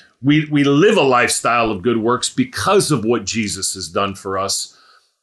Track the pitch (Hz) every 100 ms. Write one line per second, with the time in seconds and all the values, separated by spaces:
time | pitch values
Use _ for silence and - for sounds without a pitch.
0 | - _ 131 151 151 147 143 143 202 202
1 | 139 123 117 - 131 120 113 101 104 113
2 | 110 123 - - 123 - - 202 - 147
3 | 107 120 95 110 104 92 92 98 80 92
4 | 101 95 98 95 98 - - _ _ _
5 | _ _